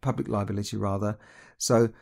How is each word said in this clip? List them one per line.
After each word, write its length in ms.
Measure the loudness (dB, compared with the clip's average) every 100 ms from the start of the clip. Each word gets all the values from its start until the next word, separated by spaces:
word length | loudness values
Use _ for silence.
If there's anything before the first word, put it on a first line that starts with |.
public 260 | -4 -2 -2
liability, 500 | -2 -2 -4 -4 -4
rather. 400 | -4 -2 -2 -6 -14 -20 -20 _
So 320 | 2 4 4 0